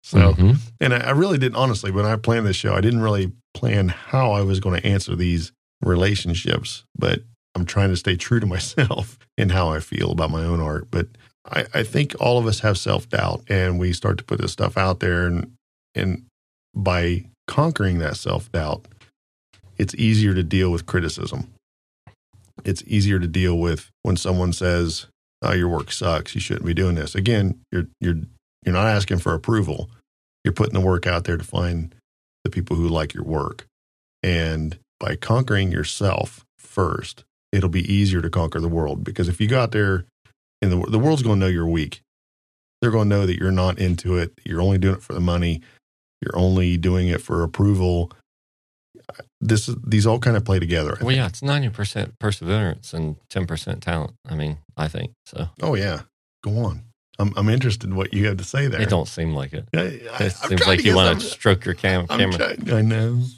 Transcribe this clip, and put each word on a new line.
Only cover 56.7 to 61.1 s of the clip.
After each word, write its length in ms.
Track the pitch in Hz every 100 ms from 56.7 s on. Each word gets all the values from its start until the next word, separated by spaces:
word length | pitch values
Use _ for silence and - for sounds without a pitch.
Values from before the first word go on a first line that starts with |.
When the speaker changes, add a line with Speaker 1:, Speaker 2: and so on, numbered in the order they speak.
| 78 - _ _ -
Speaker 1:
I'm, 120 | 101 98
I'm 120 | 101
interested 380 | 120 127 101 98
in 60 | 95
what 180 | 95
you 120 | 101 104
have 100 | 95
to 60 |
say 240 | 95 139 143
there. 140 | 113
Speaker 2:
It 80 | 104
don't 180 | 95 80
seem 260 | - 80 76
like 180 | 69
it. 120 | - - -
Speaker 1:
I, 40 |
I, 40 |
Speaker 2:
It 260 | 180 - - - 98 92
Speaker 1:
I'm 80 | -
Speaker 2:
seems 120 | 92
Speaker 1:
trying 60 | 95
Speaker 2:
like 100 | 92
Speaker 1:
to 60 | 104
Speaker 2:
you 60 |
Speaker 1:
get 40 | 92
Speaker 2:
wanna 240 | 90